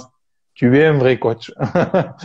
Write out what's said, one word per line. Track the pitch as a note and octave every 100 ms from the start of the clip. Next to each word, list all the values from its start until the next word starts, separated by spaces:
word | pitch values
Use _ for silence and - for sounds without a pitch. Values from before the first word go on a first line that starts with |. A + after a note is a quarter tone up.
| - _ _ _ _
Tu | - A#2+ C3+
es | D#3
un | C#3+
vrai | B2+ B2
coach. | A#2+ A2+ - -
<laughs> | B2+ F3+ - F#3+ - -